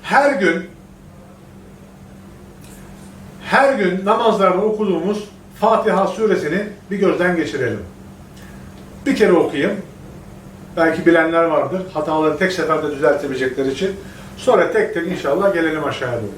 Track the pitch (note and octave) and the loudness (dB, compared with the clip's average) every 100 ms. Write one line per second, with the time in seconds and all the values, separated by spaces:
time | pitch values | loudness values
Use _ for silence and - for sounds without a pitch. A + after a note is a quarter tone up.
0 | - B3+ C#4+ A3 F#3 F3 - - - - | 2 2 4 2 0 0 -6 -16 -20 -20
1 | - - - - - - - - - - | -20 -20 -20 -20 -20 -20 -20 -20 -20 -20
2 | - - - - - - - - - - | -20 -20 -20 -20 -20 -20 -20 -20 -20 -20
3 | - - - - - G#3+ C#4 G#3+ F#3 F#3 | -20 -20 -20 -16 0 2 4 2 0 0
4 | G3+ A3+ A3+ F3+ F#3+ F3+ G#3+ G#3+ G#3 E3 | 0 2 2 4 2 2 0 0 0 0
5 | F3+ G#3 - - - - G#3+ A3+ G#3+ F#3+ | 0 -4 -6 -18 -20 -2 2 2 2 0
6 | F#3+ - A3 F3+ D3 F3+ G#3 - - G3 | 0 0 0 0 0 -4 -4 -10 -10 0
7 | F#3 D#3+ F3 E3+ D3 C#3 A#2+ G#2 - - | 0 2 0 0 -2 -2 -4 -4 -10 -16
8 | - - - - - - - - - - | -20 -20 -20 -20 -20 -18 -20 -20 -20 -10
9 | C#4+ C4 G3 E3+ D3 C#3+ E3 G#3 - - | -4 2 4 4 2 0 -2 -2 -10 -16
10 | - - - - - - - - E3 D#3 | -20 -18 -20 -20 -20 -20 -12 0 0 4
11 | E3 E3 D#3+ E3 E3 D3+ C#3 F#3 F#3 D#3 | 4 4 4 2 2 2 0 -4 -6 -6
12 | D3+ D#3 D#3 D3+ F#3 E3+ D#3 D#3 D3 C3+ | -2 2 2 2 -2 -2 0 0 -2 0
13 | D3 C#3 C#3 B2+ C3 C3+ C3+ C3+ F#3+ G3 | 2 2 -2 -2 -4 -2 -2 -2 -4 -4
14 | - - - - - A3 D#3+ A3 G#3 - | -12 -18 -18 -4 2 4 4 2 0 -2
15 | E3 - D3 D#3 G3 E3+ E3 D#3 C#3 A#2 | -4 -4 -2 2 2 2 0 -2 -4 -4
16 | C3 A#2+ G#2 | -4 -4 -6